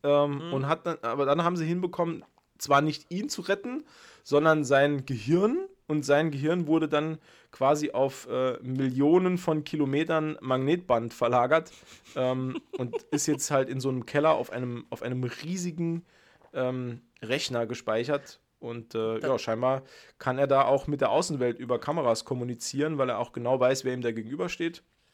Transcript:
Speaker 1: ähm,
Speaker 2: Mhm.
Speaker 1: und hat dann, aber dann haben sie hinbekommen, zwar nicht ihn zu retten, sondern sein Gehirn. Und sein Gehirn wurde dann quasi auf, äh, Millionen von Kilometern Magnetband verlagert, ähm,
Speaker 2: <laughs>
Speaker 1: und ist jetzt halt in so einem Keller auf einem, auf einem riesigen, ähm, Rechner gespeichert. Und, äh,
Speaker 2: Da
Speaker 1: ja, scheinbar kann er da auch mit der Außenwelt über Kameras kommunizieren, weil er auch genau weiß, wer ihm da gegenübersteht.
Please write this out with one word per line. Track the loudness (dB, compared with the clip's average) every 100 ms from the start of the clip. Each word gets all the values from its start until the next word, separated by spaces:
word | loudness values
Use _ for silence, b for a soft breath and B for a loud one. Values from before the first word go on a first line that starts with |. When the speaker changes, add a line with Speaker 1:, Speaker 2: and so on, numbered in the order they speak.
Speaker 1:
ähm, | 2 4 2 -2 -4
Speaker 2:
Mhm. |
Speaker 1:
und | -4 -2
hat | -2 -4
dann, | -6
aber | -4 0 2
dann | 2
haben | 2 0
sie | -2
hinbekommen, | -2 -2 -2 -4 -4 -12 _ _ _
zwar | 2 4
nicht | 4 -2 -8
ihn | -8 -6
zu | -6
retten, | -2 -2 -4 -8 B B B B
sondern | 0 4 6 4
sein | 4 4 4 2 -4
Gehirn. | -4 2 4 4 0 -4 -10 -4
Und | -2
sein | 4 4 4
Gehirn | 0 0 0 2
wurde | 2 2
dann | 0 -2 -6 b b b
quasi | 0 2 2 0
auf, | 0 0 -2 -6
äh, | -2 -2 -2
Millionen | -6 -2 0 2 6 6 4 0
von | 0 -2
Kilometern | -2 -2 0 0 2 0 0 -4
Magnetband | -2 0 2 0 2 0 0
verlagert, | -2 2 2 4 2 0 B B B B -2
ähm, | 0 0 -2 -6 -10
Speaker 2:
<laughs> | -8
Speaker 1:
und | -6 -6 -4
ist | -2 0
jetzt | -2 0
halt | 0 0
in | -2
so | -2
einem | -4 -2
Keller | 2 2
auf | 2 0
einem, | -6 -6 -8 -10
auf | -10
einem | -6 -4
riesigen, | -4 -6 -8 -6 -6 -4 -4 -4 b b b b b
ähm, | -6 -4 -4 -6 -10 -16 _
Rechner | -6 -4 -2 -4 -4
gespeichert. | -4 -2 -2 0 -4 -4 -20 _ _
Und, | -12 -10 -8 -4
äh, | -2 -2
Speaker 2:
Da | -2
Speaker 1:
ja, | -2
scheinbar | -2 -2 0 -2 -6 B B -8
kann | -4 0
er | 2
da | 4
auch | 4 2 0
mit | 0
der | 2
Außenwelt | 2 0 0 -2 -2
über | -2 -2
Kameras | -2 0 0 0
kommunizieren, | -2 -6 -6 -6 -6 -4 -2 0
weil | -2
er | -2
auch | -4
genau | -4 0 4
weiß, | 4 2
wer | -2
ihm | -2
da | -2
gegenübersteht. | -4 -6 -6 -6 -4 -6 -6 -16 b b